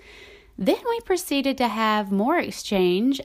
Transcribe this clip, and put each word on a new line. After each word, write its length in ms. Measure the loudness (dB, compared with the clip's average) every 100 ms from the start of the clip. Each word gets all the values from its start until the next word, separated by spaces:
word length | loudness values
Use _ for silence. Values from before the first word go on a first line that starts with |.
| -20 -20 -20 -20 -18 -4
Then 220 | 0 0 0
we 100 | -4
proceeded 560 | -2 -4 -2 -2 0 0
to 100 | -2
have 440 | 0 0 0 0
more 260 | 0 2 0
exchange 840 | -2 -6 -2 2 2 2 2 0